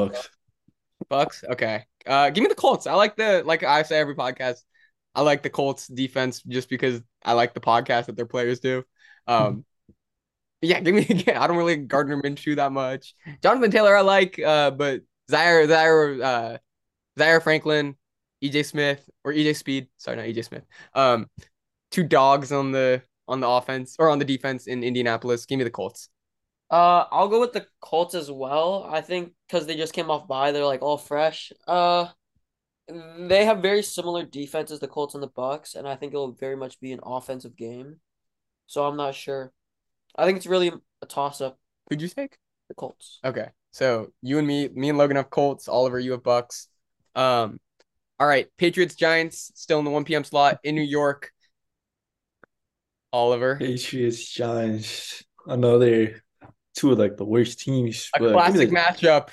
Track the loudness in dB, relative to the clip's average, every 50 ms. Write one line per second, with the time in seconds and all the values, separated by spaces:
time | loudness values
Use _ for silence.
0 | -2 -2 -4 -10 -14 -14 _ _ _ _ _ _ _ _ _ _ _ _ _ _
1 | -10 _ -2 -2 -2 -2 -4 -16 -10 -10 -6 -4 -4 -4 -4 -6 -10 _ _ _
2 | _ 0 2 4 4 4 2 2 2 2 0 2 2 2 2 2 -2 0 2 2
3 | 2 2 2 -2 0 2 2 2 2 0 -2 0 2 2 2 2 2 2 0 0
4 | 0 0 -4 -6 -6 -6 -6 -4 -4 -6 -6 -6 _ _ _ _ _ _ _ _
5 | _ _ _ 0 2 2 2 2 -2 -6 -4 -2 -2 -2 -4 -6 -12 -16 -8 -6
6 | -6 -4 -2 -4 -4 -4 -4 -8 _ -6 -6 -6 -4 -4 -6 -2 -2 -2 -2 -4
7 | -8 _ _ _ _ 0 2 2 2 0 -2 -4 0 2 2 2 2 0 -2 -2
8 | -2 -4 -8 -10 -10 -6 -4 -2 -2 -2 -2 -2 -2 -2 -2 -2 -6 _ _ _
9 | _ -20 -20 _ _ 0 2 2 2 2 -2 -6 -12 _ _ _ _ _ -20 _
10 | _ _ _ _ _ _ _ _ _ _ _ _ 0 0 0 0 2 2 2 2
11 | 2 2 0 0 2 0 0 2 2 0 2 2 2 0 0 -2 -4 -2 0 0
12 | 0 0 -4 -4 -4 -6 -6 -6 -4 -4 -2 0 -2 -2 -2 -2 -4 -4 -6 -8
13 | _ -18 _ _ _ -20 -18 0 2 2 4 4 2 2 4 6 6 8 8 8
14 | 6 6 6 4 4 2 -2 -2 0 2 4 4 4 2 0 0 -2 -2 -2 -4
15 | _ _ _ _ _ 0 2 4 4 6 6 6 8 6 6 6 6 6 6 6
16 | 4 2 0 -2 -2 -2 0 -2 -2 -4 -10 -12 _ _ _ _ _ _ _ _
17 | _ _ _ 0 4 6 6 4 4 2 0 0 2 0 0 0 0 -2 -6 _
18 | _ _ _ _ _ _ _ _ -8 -2 -2 -2 -2 -2 -2 -2 0 0 -2 -4
19 | _ _ _ _ _ -4 -2 0 0 0 0 -2 -4 -6 -6 -6 -6 _ _ _
20 | -10 -10 -10 -8 -8 -8 -8 -8 -8 -10 -14 -18 -18 _ _ -20 -20 _ -2 0
21 | 2 2 2 0 -2 -8 _ -20 -20 _ _ _ _ _ _ _ _ _ -2 -2
22 | 0 2 4 4 6 6 4 2 0 -2 -4 -2 -2 -2 -2 0 2 2 0 0
23 | -4 _ _ _ _ -8 -6 -2 0 0 0 0 0 -2 -8 -8 -8 -12 -2 2
24 | 2 2 4 2 0 -2 -4 -4 -4 -6 -8 -8 -10 -10 -8 -6 -6 -4 -2 -2
25 | 0 0 -2 -2 -2 -4 -4 -4 -4 -6 -4 -4 -4 -4 -6 -8 -10 -10 -10 -14
26 | -20 _ _ _ _ _ _ _ _ _ _ _ _ 0 2 4 6 6 6 4
27 | 2 0 0 0 0 2 2 0 0 0 -4 -8 -10 _ _ _ -14 -4 -2 -2
28 | -2 -2 -4 -10 -8 -8 -10 -10 -8 -4 -2 -2 0 0 -2 -4 -6 -6 -6 -6
29 | -6 -4 -8 -8 -8 -10 _ _ _ _ -6 -6 -4 -4 -6 -6 -8 -8 -6 -8
30 | -4 -4 -4 -6 -4 -6 -4 -2 0 0 0 0 -2 -2 -2 -2 -2 -4 -4 -4
31 | -6 -6 -2 0 0 0 -2 -4 -18 -18 -20 _ _ -2 0 2 2 2 2 2
32 | 0 -4 -10 _ _ _ _ _ _ _ _ _ _ _ _ _ _ -20 -18 -18
33 | -18 -18 -18 -14 -2 2 4 4 4 4 2 2 0 0 0 0 -2 -4 -8 -8
34 | -6 -6 -6 -6 -8 -10 -12 -12 -12 -8 -6 -8 -8 -8 -10 -12 -12 -10 -8 -8
35 | -8 -8 -8 -12 -14 -12 _ -8 -6 -6 -6 -8 _ -16 -16 -14 -10 -10 -10 -10
36 | -12 -10 -8 -8 -8 -8 -10 _ -10 -8 -8 -8 -10 -14 -14 _ -14 -14 -14 -14
37 | -12 -10 -10 -10 -10 -10 -12 -12 -12 -20 -18 _ -14 -14 -14 -14 -18 -20 -20 _
38 | _ _ _ _ _ _ _ _ _ _ _ _ _ _ -6 -4 -4 -4 -4 -4
39 | -6 -6 -8 -10 -10 -10 -10 -10 -10 -14 _ _ _ _ _ _ _ _ _ _
40 | _ _ _ 0 0 0 0 -2 -2 -2 0 0 0 0 -2 -6 _ _ _ _
41 | -20 -10 -6 -6 -6 -6 -6 -6 -10 -10 -10 _ _ _ _ _ _ -8 -8 -6
42 | -6 -10 -8 -10 -10 -10 _ _ _ _ _ _ _ _ -16 -14 -14 -14 -14 _
43 | -20 -20 -20 _ -8 -6 -6 -6 -10 -12 _ _ _ _ _ -2 0 0 0 0
44 | -4 -8 _ _ -6 -4 -2 0 0 0 -2 -2 -4 -6 -6 -4 -2 -2 2 2
45 | 2 4 2 -2 -2 -2 -2 0 0 0 0 -4 -8 -2 0 2 2 2 0 -4
46 | -4 -4 -6 -4 0 0 0 0 0 _ -14 -18 -18 _ _ _ _ _ _ _
47 | _ _ _ 0 0 2 2 2 0 -2 -6 -14 _ _ _ _ _ _ _ _
48 | _ _ _ 0 2 4 4 2 0 -2 _ -2 -2 0 2 0 -2 -2 0 0
49 | 0 2 2 2 0 -4 -8 -16 -18 -20 _ -20 -4 -2 -2 -2 0 -2 -2 -4
50 | -4 -2 -4 -4 -4 -2 2 4 4 4 2 0 _ -6 -4 -2 -4 -2 -2 0
51 | 0 0 -2 -4 -10 -20 _ _ _ _ _ _ _ _ _ _ _ _ _ _
52 | _ _ _ _ _ _ _ _ -20 _ _ _ _ _ _ _ _ _ _ _
53 | _ _ -2 0 2 2 2 2 0 -2 -2 -2 -4 -4 -4 -4 -6 -8 -4 -2
54 | -2 -2 -2 -4 -10 -14 -8 -6 -4 -4 -2 -2 -2 -4 -4 -6 -8 -10 -12 -12
55 | -12 -14 -16 -16 -18 _ _ _ _ -8 -4 0 2 4 6 6 6 6 6 4
56 | 2 0 -2 -10 _ _ _ _ -20 -20 _ _ _ _ _ 0 4 4 4 4
57 | 4 0 0 -4 -6 0 2 2 2 0 -2 -10 -6 -4 -2 -2 -2 -2 -4 -8
58 | -12 -4 -2 0 2 4 6 6 6 6 4 4 4 4 4 2 2 2 0 2
59 | 4 4 4 4 2 -2